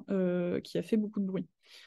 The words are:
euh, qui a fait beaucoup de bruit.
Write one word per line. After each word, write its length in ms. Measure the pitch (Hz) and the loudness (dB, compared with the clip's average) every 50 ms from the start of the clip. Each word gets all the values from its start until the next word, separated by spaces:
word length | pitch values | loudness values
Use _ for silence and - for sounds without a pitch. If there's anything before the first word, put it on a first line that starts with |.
| - - | 0 0
euh, 480 | 196 190 185 180 175 180 175 175 180 - | 0 2 2 2 2 2 0 0 0 -2
qui 180 | - - - 175 | -4 -4 -4 -4
a 60 | 175 | 0
fait 140 | - 233 214 | 2 2 2
beaucoup 220 | 208 208 214 208 | 2 0 -2 -2
de 60 | 196 | -2
bruit. 220 | 190 190 190 180 - _ _ _ - - - - | -2 -2 -4 -6 -6 _ _ _ -20 -20 -20 -20